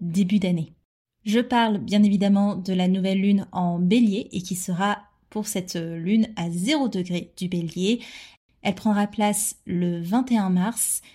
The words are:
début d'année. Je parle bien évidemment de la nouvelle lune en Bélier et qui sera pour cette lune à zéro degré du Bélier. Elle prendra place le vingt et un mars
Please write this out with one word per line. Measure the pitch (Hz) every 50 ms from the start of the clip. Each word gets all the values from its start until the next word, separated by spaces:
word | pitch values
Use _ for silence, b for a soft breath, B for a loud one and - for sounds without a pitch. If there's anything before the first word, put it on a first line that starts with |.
début | 175 170 165 196 202 185 220 202
d'année. | 190 180 180 165 160 - - _ _ _ _ _ _ _ _ _ _
Je | 214 208 240
parle | 247 254 254 240 226 220 208 190
bien | - - 196 208
évidemment | 208 202 202 190 202 202 202 196 202 202 202
de | 190 180 190 190
la | 185 180 180
nouvelle | 190 190 180 190 190 196
lune | 196 202 202 196 - -
en | - 180 180 175 170 170
Bélier | 180 180 214 254 240 208 190 175 - -
et | - 170
qui | 180 - 190
sera | - - - 180 165 196 202 202 - - _ _ _ _ _
pour | - 214 208
cette | - - 196 185 185 -
lune | 175 165 165 165 165 165 180 214 226 220 - -
à | - 170 170
zéro | 170 175 180 240 320 294 269 226
degré | - 185 180 180 180 175 - - _ -
du | 185 180
Bélier. | 185 175 170 160 160 180 180 202 240 233 B B B B B B B B _ _ _ _ -
Elle | - 185
prendra | - - 220 208 208 208
place | 208 202 226 214 208 208 208 - - - - _
le | - 180 175 175 175 175 170
vingt | 170 170 202 247 262 254
et | 240 220
un | 196 185
mars | 180 180 180 220 240 - - - - - b b b